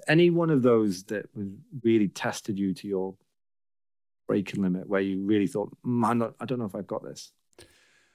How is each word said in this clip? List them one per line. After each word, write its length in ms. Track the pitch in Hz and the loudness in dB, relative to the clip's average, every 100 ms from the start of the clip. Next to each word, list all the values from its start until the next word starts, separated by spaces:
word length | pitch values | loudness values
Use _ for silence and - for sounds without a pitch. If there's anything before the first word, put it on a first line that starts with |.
| - | 2
Any 220 | 156 175 | 6 6
one 200 | 170 165 | 4 2
of 120 | 143 | 4
those 420 | 123 117 107 90 - | 6 6 4 -2 -6
that 280 | 104 - 107 | -8 -8 -10
was 120 | 98 101 - 135 | -10 -10 -16 -2
really 240 | 117 113 98 | 2 4 2
tested 480 | - 120 - - 98 | -2 -6 -6 -6 -4
you 140 | 98 | -2
to 140 | 90 101 | -4 -4
your 280 | 95 95 - _ _ _ _ _ _ _ _ _ _ - | -4 -4 -8 _ _ _ _ _ _ _ _ _ _ -2
breaking 340 | 107 92 101 | -2 -2 -2
limit, 260 | 95 90 98 | -2 -2 -2
where 120 | 98 | -2
you 200 | 98 95 | 0 -2
really 240 | 98 107 92 | 0 2 2
thought, 220 | 104 101 - 127 | -2 -6 -8 -4
"Mm, 200 | 120 110 | 0 2
I'm 120 | 120 | 0
not, 180 | 113 - | -2 -6
I 60 | 120 | -8
don't 140 | 123 | -6
know 60 | 104 | -6
if 100 | 104 | -8
I've 120 | 87 | -8
got 160 | 107 | -10
this"? 280 | - - - _ _ - - _ _ _ _ | -10 -16 -20 _ _ -20 -20 _ _ _ _